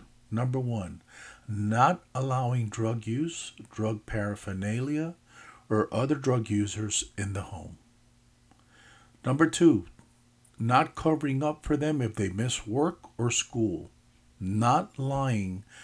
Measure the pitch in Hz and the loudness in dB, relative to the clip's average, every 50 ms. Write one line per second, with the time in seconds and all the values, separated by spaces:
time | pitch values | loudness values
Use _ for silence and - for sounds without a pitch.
0 | - - - - - - 110 113 123 127 127 131 127 120 117 107 92 82 85 85 | -20 -20 -20 -20 -10 -4 -2 0 0 0 0 -2 -2 -2 -2 -4 -4 -6 -10 -14
1 | - _ - - - - - - - - 104 101 104 104 113 120 131 156 180 - | -18 _ -20 -20 -20 -20 -20 -16 -10 -6 -4 -2 0 2 4 4 4 4 4 0
2 | - _ - 127 131 135 127 131 127 120 127 123 113 104 - 117 113 110 113 117 | -6 _ -6 -4 -2 -2 -2 0 0 0 0 0 -2 -2 -2 -2 -2 -2 -2 -2
3 | - 110 117 135 160 165 - - - - - - 107 - - - 107 110 110 107 | -4 -4 -2 -2 -2 -4 -4 -8 -12 -14 -16 -18 -20 -12 -6 -4 -2 -2 -2 -4
4 | - - 117 107 104 104 101 - - 104 95 95 98 104 110 123 131 147 151 151 | -6 -4 -4 -2 -2 -2 -4 -6 -6 -8 -6 -4 -2 -2 -2 -2 -2 -2 -2 -2
5 | 160 170 175 - _ _ - - - - - - - - 110 107 - - - 110 | -4 -4 -8 -12 _ _ -20 -20 -20 -20 -20 -20 -4 0 2 2 2 2 0 0
6 | 131 139 151 135 131 131 123 120 110 110 104 101 101 98 - 107 107 101 - - | 2 2 0 0 2 2 2 2 2 2 2 2 2 0 -2 -4 -4 -2 -2 -4
7 | - - - - 98 98 98 101 92 - 101 82 85 82 - - _ _ _ _ | -4 -6 -8 -6 -6 -4 -4 -6 -6 -8 -12 -14 -14 -14 -16 -18 _ _ _ _
8 | _ _ _ _ _ _ _ _ _ _ - _ _ _ _ - - - - - | _ _ _ _ _ _ _ _ _ _ -20 _ _ _ _ -20 -20 -20 -20 -20
9 | - - - _ - 127 135 147 165 160 - - 175 165 120 95 - - - - | -20 -20 -20 _ -2 0 4 4 4 4 6 6 8 8 8 6 2 -6 -14 -20
10 | - _ _ _ _ _ _ _ _ _ _ - 117 117 127 139 160 147 - - | -20 _ _ _ _ _ _ _ _ _ _ -4 0 4 4 4 4 2 -4 0
11 | - 160 156 147 147 139 135 131 151 151 156 - - - 151 139 151 156 156 139 | 2 2 2 2 0 0 0 0 0 -2 -2 -4 -2 -2 0 0 2 0 0 0
12 | 120 104 - - 101 92 90 101 123 123 - - - 104 113 135 156 180 180 - | -2 -2 -2 -2 -4 -2 -2 -2 -2 -2 -2 -4 -6 -2 0 0 0 0 -2 -6
13 | - - - - 120 117 113 - - - - 120 110 98 85 78 - - - _ | -14 -14 -6 -2 -2 0 0 -2 -4 -4 -2 -2 0 0 -2 -4 -8 -14 -20 _
14 | _ _ _ _ _ - _ - 95 92 104 107 117 123 139 170 185 - - - | _ _ _ _ _ -20 _ -6 -4 -2 0 2 4 4 4 4 2 -2 -6 -6
15 | 135 135 139 139 135 131 117 104 98 92 92 95 - - - - | -4 -2 -2 0 0 0 0 0 -2 -2 -6 -8 -10 -14 -20 -20